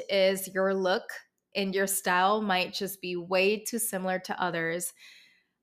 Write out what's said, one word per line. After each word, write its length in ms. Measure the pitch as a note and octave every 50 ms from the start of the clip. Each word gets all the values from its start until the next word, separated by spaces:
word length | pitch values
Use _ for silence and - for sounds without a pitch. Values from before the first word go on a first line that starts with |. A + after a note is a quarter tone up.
| -
is 400 | - - G3 F#3+ F#3+ G3 F#3+ F#3+ F#3 -
your 200 | F#3 F#3+ G3 F#3+
look 300 | F#3+ F#3 F3+ F#3+ A#3 - - - - - _ _ _ _ _ -
and 200 | G3 G3 G3 F#3
your 120 | G3 G3
style 540 | F#3+ - - - F#3+ F3+ F3+ F#3 G3 G#3+ A3
might 320 | G#3+ G3+ F#3 F3+ F3+ - -
just 280 | - G3+ F#3 - -
be 160 | - F3+ F3+
way 420 | F3 E3+ F3+ F#3+ F#3 F#3+ F#3+ G#3 G3
too 200 | - - A#3+ A3+
similar 380 | - - G3+ F#3 F#3 F#3 F#3 F#3
to 220 | F#3 - - -
others. 520 | F#3 F3+ E3+ E3 E3 E3 E3 F3 F3 - - _ - - - - - _ _ _ _ _ _ _